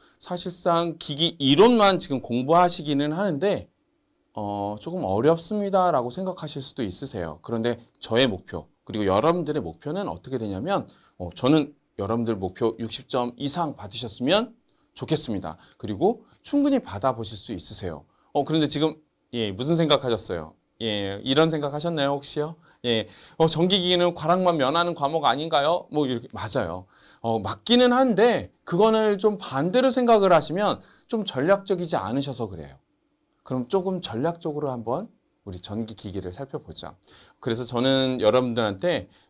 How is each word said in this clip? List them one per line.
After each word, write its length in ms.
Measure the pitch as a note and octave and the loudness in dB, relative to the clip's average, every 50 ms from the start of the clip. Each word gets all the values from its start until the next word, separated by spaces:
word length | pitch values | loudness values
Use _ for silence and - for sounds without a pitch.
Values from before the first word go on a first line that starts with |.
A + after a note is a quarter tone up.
| _ _ _ - | _ _ _ -18
사실상 800 | - - F3+ F3 - F3+ F3 - - F#3 E3+ E3+ E3+ E3+ E3 E3+ | -12 -8 -8 -6 -6 -8 -8 -4 0 2 2 2 2 0 -4 -6
기기 380 | - - D3 C#3 E3 E3+ - - | -6 -6 -4 -2 -2 -2 -2 0
이론만 600 | C#3+ C3 C#3 D3 G3+ A#3+ B3 A3+ G#3 G3 F#3+ E3 | 2 4 8 8 8 8 8 8 6 6 6 4
지금 220 | - - C#3+ B2+ | 2 -2 -2 -4
공부하시기는 920 | - - A#2 B2 B2+ C3+ D#3+ E3+ F3+ F3+ F3 - D#3+ D3 D3 C#3 C#3+ D3+ D#3 | -2 -2 -2 -2 2 4 6 6 6 6 4 0 -2 0 0 0 0 0 -2
하는데, 560 | E3+ G3+ G3+ D#3+ C#3 E3 G3+ F#3+ A#2+ F2+ _ _ _ _ _ _ _ _ _ _ _ _ _ - | -2 -2 -2 -2 0 0 0 0 -2 -4 _ _ _ _ _ _ _ _ _ _ _ _ _ -12
어, 420 | - G#2 G2+ G2+ G2+ G2+ G2+ G#2 G#2 | -8 -6 -6 -4 -4 -4 -6 -6 -8
"조금 240 | - D#3 E3+ F#3 C#3+ | -10 -8 -6 -4 -2
어렵습니다."라고 1080 | F#2+ F#2+ G2+ B2 D3 E3 E3 - - G#3+ G#3 G3+ G3 F#3+ F#3+ F#3 F3+ E3 C3+ A#2 B2 | 0 2 2 4 4 4 2 0 -4 -4 -4 -2 0 2 2 2 4 2 0 0 -2
생각하실 520 | A#2+ F3 F#3+ F#3 F3 - - D3+ - C#3+ C3+ | -6 -6 -6 -6 -8 -8 -8 -8 -8 -8 -8
수도 200 | - - - B2+ | -10 -6 -6 -6
있으세요. 560 | G2 F2 - - B2+ - G#2 F2 D#2+ D2+ D#2 - | -4 -4 -6 -8 -6 -6 -6 -6 -8 -8 -10 -10
그런데 360 | - A#2 A2+ A2+ A#2+ A#2+ A#2 - _ _ - | -6 -4 -2 -2 -2 -2 -4 -8 _ _ -14
저의 260 | - - A2 A#2 C3+ | -6 0 2 2 2
목표, 420 | B2+ G2+ F2+ - - - E2+ - _ _ _ _ | 2 0 -4 -10 -10 -12 -12 -12 _ _ _ _
그리고 200 | - F#2+ G#2+ G#2 | -8 -4 -2 0
여러분들의 540 | F#2+ F#2 G2+ A#2 D#3 E3+ F3+ E3 C#3 D3 D#3 G2+ | 2 2 4 4 4 2 2 0 -2 -4 -4 -4
목표는 460 | E2 D#2+ _ - C#3+ D#3 F#3+ G3+ - | -6 -10 _ -10 -8 -6 -6 -6 -6
어떻게 300 | D#2+ F2+ - B2+ C3 B2+ | -8 -10 -10 -8 -6 -6
되냐면, 480 | A2+ G#2 G2 F#2 A#2 F3 G3+ F#3+ - - - _ _ _ _ - | -4 -4 -4 -4 -4 -2 -2 -2 -2 -6 -14 _ _ _ _ -12
어, 100 | F#2 F2 - | -12 -10 -8
저는 400 | - - B2+ D3+ D#3+ C#3+ C#3+ - _ _ _ _ - | -2 2 4 4 4 2 0 -6 _ _ _ _ -6
여러분들 380 | G2+ G2 A2+ A#2 A#2 A2+ A2+ | -4 -2 -2 -2 0 -2 -2
목표 380 | F#2+ F#2+ F#2 F#2 - A#2+ A2+ A2+ - | -2 -4 -6 -4 0 -2 -2 -2 -2
육십 300 | A#2 A2+ - - - - | -8 -8 -8 -8 -8 -4
점 240 | - C3 B2 A#2+ B2 | -4 -2 -2 -2 -4
이상 400 | - C#3+ C#3+ C#3 F3 E3+ D3+ B2+ | -6 -6 -4 -2 -2 -4 -4 -6
받으셨으면 800 | - G2+ G#2 - A2+ B2+ A#2 - - B2 C3+ F3+ G#3 A#3 - - _ _ _ _ _ _ _ - | -10 -14 -12 -8 -8 -8 -8 -6 -4 0 2 2 2 2 0 -6 _ _ _ _ _ _ _ -14
좋겠습니다. 640 | - - - D#3+ D3 - - A2 F#2+ F2 E2 D#2 - - - _ | -10 -4 -2 -2 -2 -2 -2 -4 -6 -6 -8 -10 -12 -16 -20 _
그리고 480 | _ - - G#2+ F#2+ C#3+ G3 A#3+ - - _ _ _ - | _ -8 -8 -4 0 0 0 0 0 -6 _ _ _ -10
충분히 360 | - - C#4+ C#4 D4 C#4 C#4 | -2 0 0 2 2 2 0
받아보실 580 | C4+ - - G2+ G#2 C3+ C3 A2+ A2+ A2 A2+ | -2 -4 -8 -2 -2 -2 -2 -2 -6 -8 -10
수 160 | G#2 - - A#2 | -10 -10 -10 -10
있으세요. 520 | F2 - - - - G2+ F2+ D#2+ C#2+ - _ _ _ _ _ - | -8 -8 -6 -6 -6 -6 -6 -8 -10 -14 _ _ _ _ _ -2
어, 120 | G3 G#3 | -2 -2
그런데 240 | - D#3 D#3+ D3+ C#3+ | 0 2 2 2 2
지금, 280 | - C#3+ D3+ D#3+ D3+ - _ _ _ _ _ _ - | 0 0 0 0 -2 -4 _ _ _ _ _ _ -4
예, 180 | A#2+ A2+ G#2 G2 | -4 -4 -2 -4
무슨 240 | F#2+ B2 D3 E3+ | -4 -2 0 2
생각하셨어요? 800 | E3 E3+ D3+ C#3+ C3+ - B2+ A#2 G#2+ - - F#2+ E2+ D#2 D#2+ - _ _ _ _ - | 2 4 4 2 2 2 0 -2 -2 -2 -4 -4 -4 -6 -10 -14 _ _ _ _ -8
예, 400 | A#2 A2+ G#2+ G#2 G2+ G2 G2 G2+ - | -6 -4 -2 -2 -4 -4 -6 -6 -2
이런 260 | B2+ C3+ C#3+ D#3+ D#3+ | 0 4 4 4 4
생각하셨나요, 600 | D#3 D#3 C#3+ C#3+ C#3 D3 - E3+ E3+ D#3 C#3 C#3 | 2 -2 -4 -4 -4 -4 -4 -4 -2 0 0 0
혹시요? 460 | C#3+ C#3 C#3 - - D3+ D3 D#3 E3 - _ _ _ _ - | -2 -2 -4 -6 -4 -4 -4 -6 -6 -14 _ _ _ _ -2
예, 200 | A#2+ A#2 A2 G#2 - - - - - - | -2 0 0 -2 -6 -10 -20 -20 -10 -2
"어, 100 | - D#3+ | 2 2
전기기기는 680 | D#3+ D#3+ D#3 E3 F3+ F#3+ G3+ F3 F3+ F3+ F3+ F3 F3 F3 | 2 4 2 2 2 2 2 2 2 2 4 2 2 0
과락만 420 | F3 D#3 D#3 F3 F#3 F#3 F3+ E3+ | 0 0 2 2 4 4 2 2
면하는 380 | D#3+ C3+ B2+ C#3+ E3+ F3 F3 E3+ | 4 2 2 2 2 0 0 -2
과목 320 | - C#3+ C#3 D#3+ E3 D3 | -2 -2 -2 0 2 2
아닌가요?" 600 | C3+ A#2 C#3 D3+ E3 D#3+ D3 C#3 D3+ E3+ F3 - - - | 2 2 2 0 0 0 2 2 2 0 0 -2 -4 -2
뭐, 140 | D3+ D3 | 0 0
이렇게, 200 | C3 B2+ A#2 A#2+ - - | 0 0 -4 -6 -8 -12
맞아요. 540 | G#2+ F#2+ A2 - C3 G#2+ E2+ E2 F#2 F#2 _ _ _ - - - _ | -8 -2 0 0 0 0 -2 -4 -8 -12 _ _ _ -20 -20 -16 _
어, 180 | - A#2 A2+ A2+ | -2 -2 -2 -2
맞기는 540 | G2 G2 F2 - - - A#3 B3 B3 B3 A#3+ | -2 -4 -8 -6 -2 2 4 4 6 6 4
한데, 580 | B3+ C4+ C4 G#3+ F3 G#3+ B3 A3 D#3 F#2+ - _ _ - | 4 2 2 4 4 4 4 4 2 -2 -8 _ _ -10
그거를 540 | - - F3 G#3 A3 A3 A3 A3 G#3+ G#3 F#3+ | -4 2 4 4 4 4 4 2 2 0 2
좀 180 | G3 G#3+ G#3+ | 0 0 0
반대로 540 | F#3+ - - C3 C3+ C#3+ F3 F3+ B3 C4 C4+ | -2 -8 -6 -4 -2 0 0 2 4 4 4
생각을 420 | B3 C4 B3 A#3 A#3 G#3+ G3 F#3+ F3+ | 2 2 4 6 6 6 6 6 6
하시면 480 | D#3+ C#3+ - D3+ F#3 G#3 G3 C3 - - - - - _ | 6 4 2 -2 0 0 0 0 -2 -6 -18 -20 -20 _
좀 180 | - - A3 G3+ | -6 -4 -4 -4
전략적이지 720 | F#3+ - C3 B2+ E3 G3 G3 G3 - G3+ E3+ F3 D#3+ F3 | -4 -4 -2 2 2 2 2 2 -2 -4 -2 -2 -2 -2
않으셔서 520 | C3 F#2+ G2 A#2 C3+ C#3 C#3+ C3 A#2 A#2+ G2+ | -2 -2 -2 -2 -2 -2 -4 -4 -6 -6 -8
그래요. 280 | G2 D#2+ D2+ C#2+ C2+ - _ _ _ _ _ _ _ _ _ _ _ _ - | -8 -10 -14 -14 -16 -20 _ _ _ _ _ _ _ _ _ _ _ _ -10
그럼 260 | - C3 B2+ B2 A#2+ | -6 -4 -4 -4 -2
조금 320 | - F#3+ F3+ F#3+ F#3+ F3+ | -2 -2 0 0 -4 -4
전략적으로 680 | F3+ - G#2+ A2 C3+ E3 E3+ E3+ - E3 D3 D3 D3 C#3+ | -4 -6 -4 -2 -2 -2 -4 -4 -6 -6 -6 -4 -4 -4
한번 380 | B2+ A#2+ A2 A2+ A#2+ D#3+ G#3+ A#3 _ _ _ _ _ _ - | -4 -6 -4 -4 -4 -4 -4 -8 _ _ _ _ _ _ -14
우리 140 | G#2 F#2 F2+ | -12 -12 -12
전기 340 | - - G#2 G#2+ A#2 A2 A2+ | -10 -8 -6 -6 -6 -8 -10
기기를 380 | - - G#2 F#2 G2 F2 F2+ F2+ | -12 -12 -10 -8 -8 -8 -8 -8
살펴보죠. 640 | G2 C3+ C3+ - D#3 - - - - - D#2+ - _ _ _ - - - - _ _ | -10 -12 -10 -12 -12 -12 -12 -14 -12 -12 -14 -14 _ _ _ -20 -20 -20 -20 _ _
그래서 240 | - C3 A2+ A2+ B2+ | -4 -4 -2 -2 -4
저는 560 | A#2 B2 A#2+ B2 C3+ C3+ C3+ C3 C3 B2+ B2 | -4 -2 0 2 2 4 2 2 0 0 2
여러분들한테, 880 | - G#2+ A2 B2+ B2+ B2 A#2 A#2 A#2 G#2 G2+ F#2+ - F3 E3+ B2 G2+ - _ - _ _ | 4 4 4 4 4 2 0 0 0 -2 -2 -2 -2 -2 -2 -2 -4 -8 _ -20 _ _